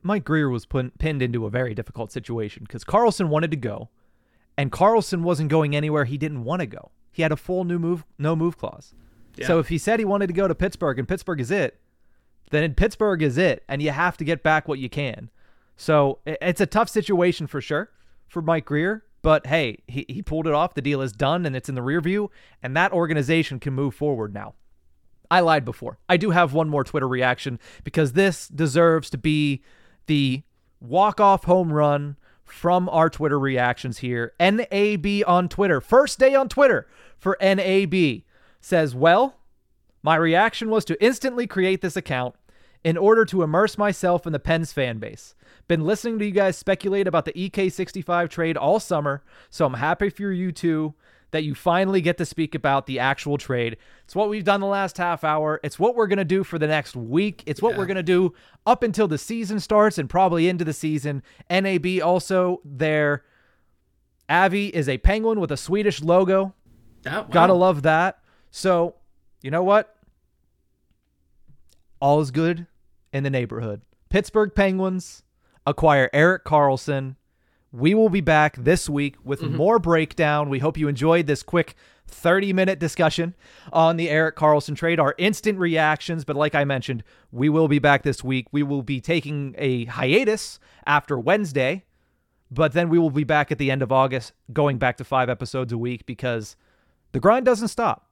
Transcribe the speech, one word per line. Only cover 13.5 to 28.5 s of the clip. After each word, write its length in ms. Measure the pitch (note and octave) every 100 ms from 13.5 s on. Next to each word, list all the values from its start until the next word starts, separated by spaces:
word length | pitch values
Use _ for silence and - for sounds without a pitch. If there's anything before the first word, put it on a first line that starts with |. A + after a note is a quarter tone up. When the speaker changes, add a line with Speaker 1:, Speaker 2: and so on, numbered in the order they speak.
| - -
Speaker 1:
and 140 | C#3
you 80 | D3+
have 260 | C#3 F3 -
to 60 |
get 180 | D3+ E3
back 240 | D#3+ D#3 D#3
what 100 | C#3
you 100 | B2+
can. 420 | - C3+ A2+ A#2 _ - _ _ _
So 420 | - D3+ C#3 - -
i-, 100 | D#3
it's 200 | F3 F3
a 60 | G3
tough 220 | G#3+ A3+
situation 580 | A3 F#3 F#3 F3 - D#3
for 140 | C#3+
sure 300 | - D3+ G#3 _ _ - _
for 140 | F3
Mike 220 | D#3+ E3 -
Grier, 380 | D3 F3 G#3+ _ _
but 240 | D#3+ D#3 B2+
hey, 320 | D#3+ C3 - -
he, 200 | B2 -
he 140 | B2+
pulled 240 | - D#3 D#3+
it 80 |
off. 200 | D3 E3+
The 80 | -
deal 200 | C3+ C#3+
is 100 | C3+
done, 320 | G#2 C#3 E3+
and 100 | E3 C3
it's 120 | -
in 60 |
the 80 | C3
rear 180 | B2 D#3+
view, 300 | E3 G3+ G3+ - - _
and 140 | B2 C#3
that 160 | F#3+
organization 680 | F3+ E3+ D#3 C3 E3 D#3 C3
can 140 | D3
move 200 | C3 C#3
forward 380 | - D3 C3 G#2+
now. 220 | G2 G2+ - _ _ _ _ _ _ _
I 100 | F3+
lied 240 | E3+ D#3
before. 340 | A#2+ A#2 A#2+ - -
I 80 | F3+
do 140 | G#3
have 240 | F3 E3+
one 140 | C#3+ D#3
more 160 | D3
Twitter 220 | B2+ D3+ C3+
reaction 500 | B2+ B2+ B2 C#3 A#2+ - -
because 280 | - - D3
this 340 | C3+ G3 D#3+
deserves 640 | -